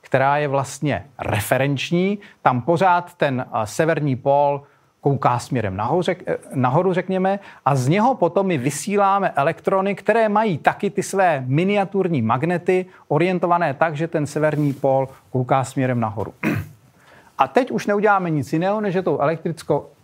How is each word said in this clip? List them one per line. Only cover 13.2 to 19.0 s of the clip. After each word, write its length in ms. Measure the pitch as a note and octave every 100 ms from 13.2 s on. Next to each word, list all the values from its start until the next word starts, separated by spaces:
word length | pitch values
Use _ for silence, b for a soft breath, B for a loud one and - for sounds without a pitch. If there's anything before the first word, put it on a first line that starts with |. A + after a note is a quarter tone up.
| F3 F#3 F3+ F3 E3+
tak, 220 | C#3 D#3+ D3
že 120 | E3
ten 180 | E3 C#3+
severní 460 | - D3+ D3+ D3
pól 360 | C3+ C#3 C3+ C3+ - _
kouká 340 | C3 B2+ C3+
směrem 360 | C3 - B2+ B2
nahoru. 340 | A2+ G#2 G2 -
<clears throat> 960 | - - - - _ _ _ - - -
A 100 | C3+
teď 220 | - C4
už 160 | A3+ -
neuděláme 440 | G#3 G#3 G3 F3+
nic 220 | D#3 C3
jiného, 280 | D#3+ F3+ G#3+
než 120 | G#3
že 100 | F3+